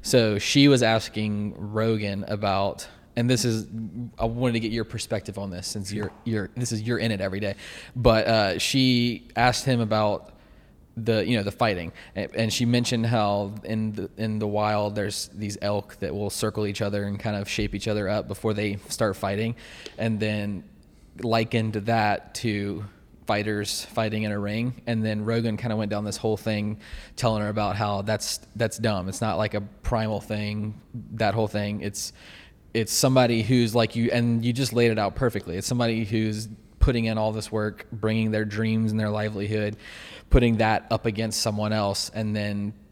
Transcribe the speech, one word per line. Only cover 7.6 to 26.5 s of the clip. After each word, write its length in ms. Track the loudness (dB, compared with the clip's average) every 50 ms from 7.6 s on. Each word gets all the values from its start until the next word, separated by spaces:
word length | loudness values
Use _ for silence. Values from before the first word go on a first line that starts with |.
| -12 -16 -16 -16 -18 -12 -8
But, 300 | 4 6 6 6 6 6 4
uh, 300 | 4 4 4 2 2 0
she 680 | -2 0 2 4 6 6 6 6 4 2 0 -2 -8 -6 2
asked 300 | 4 4 4 4 2 2
him 160 | 2 2 2
about 480 | 4 2 2 4 4 2 2 0 -4 -12 -20 -20 -20 -20 -20 -20 -20 -20 -20 -20 -20 _ -12
the, 320 | -6 0 2 2 2 2
you 120 | 2 2 0
know, 40 |
the 80 | 0 -2
fighting, 400 | 0 0 0 2 2 0 -4 -8 -12 -14 -20 -12 -8
and, 160 | -8 -8 -4 -2
and 160 | 0 0 0
she 140 | 2 0 2
mentioned 400 | 2 4 2 2 2 0 0 0
how 480 | 2 2 2 2 2 2 0 -2 -4 -6 -10 -6
in 280 | -4 -4 -2 -2 -4
the, 180 | -4 -6 -8 -8 -6 -6
in 200 | -4 -2 -2 -2
the 80 | -2
wild, 480 | 0 0 0 2 2 2 2 0 0 -2
there's 340 | -2 -4 -2 -4 -6 -8 -10
these 240 | -8 -8 -6 -6 -6 -4
elk 340 | -2 -2 -2 -2 -4 -6 -10 -8
that 140 | -6 -6 -4
will 140 | -4 -4 -4
circle 380 | -4 -2 -4 -2 -2 -2 -4
each 160 | -2 -2 -2
other 220 | -4 -2 -2 -2 -4
and 140 | -4 -6 -4
kind 160 | -4 -4 -4
of 140 | -4 -4 -4
shape 260 | -4 -2 -2 -2 -4
each 140 | -4 -4 -2
other 220 | -2 0 0 0
up 180 | -2 -2 -2 -4
before 240 | -10 -4 -2 -2
they 240 | -2 0 -2 -2 -4 -6 -8 -10
start 260 | -4 -2 0 0 0
fighting. 400 | -2 -4 -4 -2 -2 -2 -4 -4 -8 -12 -20 -18 -16 -16 -16 -8
And 240 | -4 -2 -2 0 0
then 440 | 0 -2 -2 -2 -4 -4 -6 -8 -10 -14 -20 -20 -20 -20 -20 -20 -20 -20 -12 -6
likened 500 | -2 0 2 2 2 2 0 0 0 0 -2
that 600 | -2 0 2 2 4 4 4 2 0 -4 -12 -12
to 500 | -4 -2 -2 -2 0 -2 -4 -4 -6 -8 -12 -16 -20 -20 -20 -20 -12 -2
fighters 580 | -2 0 0 0 0 -2 -2 -2 -4 -4 -6 -8
fighting 400 | -4 -2 -2 0 0 0 -2 -2
in 80 | -2
a 60 | -2 -2
ring, 440 | -2 -2 -2 -2 -2 -2 -4 -6 -4
and 180 | -2 -2 0 0
then 200 | 0 -2 -2 -2
Rogan 320 | 0 0 0 0 0 -2
kinda 200 | -2 -2 -2 -2
went 140 | -2 -2 -2
down 140 | -2 -2 -2
this 120 | -4 -6
whole 200 | -2 0 -2 -2
thing 420 | 0 -2 -2